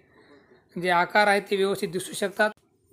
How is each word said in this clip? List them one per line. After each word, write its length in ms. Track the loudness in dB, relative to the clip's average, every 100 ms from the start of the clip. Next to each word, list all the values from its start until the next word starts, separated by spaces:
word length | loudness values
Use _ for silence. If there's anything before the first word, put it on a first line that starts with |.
| _ _ -20 -20 _ -20 _ -6
जे 140 | 0
आकार 360 | 2 2 4 4
आहेत 140 | 2 0
ते 40 | -2
व्यवस्थित 340 | 0 -2 -4
दिसू 240 | -6 -8 -6
शकतात. 360 | -6 0 -2 -2 _ _ _